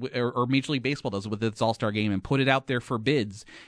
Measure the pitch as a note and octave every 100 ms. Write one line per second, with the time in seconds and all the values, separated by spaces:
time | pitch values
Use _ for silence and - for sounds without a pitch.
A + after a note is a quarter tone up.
0 | B2+ B2+ A#2+ B2 A#2+ C3+ C3 D3 A#2+ C#3+
1 | C3 G2 G#2 G#2 A2+ G#2 A2+ A2+ A2+ G#2
2 | G#2+ G2 - C3+ C3+ C3+ - B2 - B2
3 | A2 D3 G#2 G2+ - -